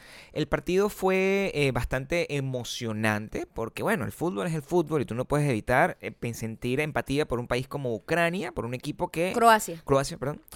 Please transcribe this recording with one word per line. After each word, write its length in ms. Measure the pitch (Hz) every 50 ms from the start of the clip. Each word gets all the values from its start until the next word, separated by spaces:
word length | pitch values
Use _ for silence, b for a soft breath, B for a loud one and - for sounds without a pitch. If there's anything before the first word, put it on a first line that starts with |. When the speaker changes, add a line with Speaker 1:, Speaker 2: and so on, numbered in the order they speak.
| B B B B B B B
Speaker 1:
el 140 | - 156
partido 420 | - 160 151 - - 175 185 202 214
fue, 600 | - - 190 185 190 185 190 190 196 196 196 185 -
eh, 180 | 143 143 135
bastante 640 | 123 127 123 - - 131 135 139 170 175 165 - 143
emocionante, 1120 | 143 135 135 131 123 117 - - - 123 113 107 107 110 110 107 104 110 - - - 349 - -
porque, 300 | - 113 110 - - 113
bueno, 200 | 175 226 180 107
el 60 | 104
fútbol 360 | - - 151 175 196 202 185
es 80 | 180 160
el 80 | 156 139
fútbol 400 | - 175 180 165 147 156 147 117
y 20 |
tú 80 | - 107
no 120 | 123 127
puedes 220 | - 143 147 147
evitar, 480 | 147 123 107 - - 123 131 165 180 - -
eh, 80 | - 101
pen-, 220 | 113 - - 120 113
sentir 460 | - 113 110 113 - - 123 127 135
empatía 480 | 151 156 - 120 117 - 135 143 151
por 120 | - 127 117
un 60 | 123
país 200 | - 123 123 123
como 260 | - - 143 139 123 113
Ucrania, 580 | 101 - - 160 170 170 170 175 196 - -
por 140 | - - 113
un 80 | 120 127
equipo 360 | 127 - 151 147 - 175 170
que 220 | - 160 170 190 -
Speaker 2:
Croacia. 460 | 240 233 233 220 214 - - 165 165 -
Speaker 1:
Croacia, 320 | - 139 135 139 - -
perdón. 240 | - 127 135 147 - - - -